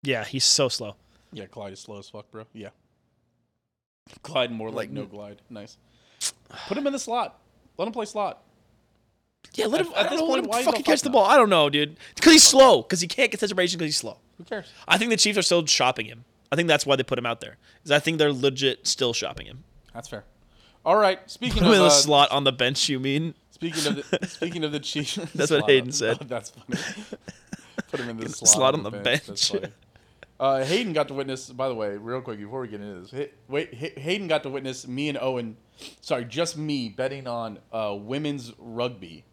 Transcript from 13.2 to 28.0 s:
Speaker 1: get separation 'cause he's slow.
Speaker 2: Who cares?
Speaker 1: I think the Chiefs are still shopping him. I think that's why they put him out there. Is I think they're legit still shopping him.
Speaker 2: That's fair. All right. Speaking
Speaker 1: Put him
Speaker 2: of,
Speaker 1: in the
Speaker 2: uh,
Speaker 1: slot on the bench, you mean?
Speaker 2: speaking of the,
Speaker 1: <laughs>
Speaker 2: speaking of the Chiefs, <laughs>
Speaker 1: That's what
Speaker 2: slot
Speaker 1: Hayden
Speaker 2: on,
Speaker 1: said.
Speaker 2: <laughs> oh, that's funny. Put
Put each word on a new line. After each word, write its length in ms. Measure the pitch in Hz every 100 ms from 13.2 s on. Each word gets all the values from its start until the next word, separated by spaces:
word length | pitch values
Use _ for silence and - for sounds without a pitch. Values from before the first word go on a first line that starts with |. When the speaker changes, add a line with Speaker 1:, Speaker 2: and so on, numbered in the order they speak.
| 277
Speaker 1:
get 100 | 202
separation 380 | 214 190 180 175
'cause 80 | 160
he's 100 | 147
slow. 220 | 110 - _ _
Speaker 2:
Who 60 |
cares? 220 | 170 214 - - -
Speaker 1:
I 120 | 175
think 120 | 233
the 60 | 220
Chiefs 220 | - 208
are 40 |
still 220 | 175 175 156
shopping 400 | - 127 127 113
him. 180 | 117 - _ _
I 40 | 143
think 120 | 170
that's 180 | 147 139
why 100 | 135
they 60 |
put 160 | 127 127
him 80 | 120
out 140 | 117
there. 160 | - - _ _
Is 60 | 160
I 80 | 143
think 200 | 160 165
they're 140 | 151
legit 540 | 135 139 131 135 127 -
still 260 | - 127
shopping 340 | 117 80 - -
him. 180 | 131 - - _
Speaker 2:
That's 160 | 117 -
fair. 160 | 107 - _ _ _ _ _
All 120 | - 196
right. 220 | 202 190 -
Speaking 300 | - 247 -
Speaker 1:
Put 80 | 175
him 20 |
Speaker 2:
of, 40 |
Speaker 1:
in 60 | 208
the 60 | 151
Speaker 2:
uh, 40 |
Speaker 1:
slot 400 | 147 139 147 143
on 140 | 139
the 80 | 139
bench, 360 | 127 123 135 -
you 120 | 135
mean? 340 | 131 139 160 - _
Speaker 2:
speaking 360 | _ 170 160 147
of 100 | 143
the, 300 | 147 185 190
Speaker 1:
<laughs> 20 |
Speaker 2:
speaking 340 | - 175 175
of 60 | 156
the 80 | 147
Chiefs, 340 | 139 147 147
<laughs> 200 | - 160
Speaker 1:
That's 160 | - 139
what 80 | 143
Speaker 2:
slot 100 | -
Speaker 1:
Hayden 180 | 135 123
Speaker 2:
on, 40 |
Speaker 1:
said. 260 | - 113 117
Speaker 2:
<laughs> 20 |
oh, 40 |
that's 260 | 131 120 110
funny. 280 | - - - - - 208 208 - - _ - - - -
Put 100 | 143